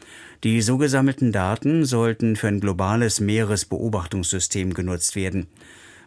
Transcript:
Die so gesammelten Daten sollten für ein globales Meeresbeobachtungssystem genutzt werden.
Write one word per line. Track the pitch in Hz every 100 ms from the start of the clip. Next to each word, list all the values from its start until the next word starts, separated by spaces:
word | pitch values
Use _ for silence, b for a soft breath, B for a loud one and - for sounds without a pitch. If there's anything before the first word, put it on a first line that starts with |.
| B B B B
Die | 113 113
so | 107 131
gesammelten | 147 135 135 131 123
Daten | 104 92 113 139 165 139
sollten | 120 117 113 117 107
für | 107
ein | 101
globales | 101 90 95 113 117 -
Meeresbeobachtungssystem | 101 107 107 104 - - 113 104 82 98 87 95 - 101 92
genutzt | 92 92 87 - 101
werden. | 92 92 85 B B B B B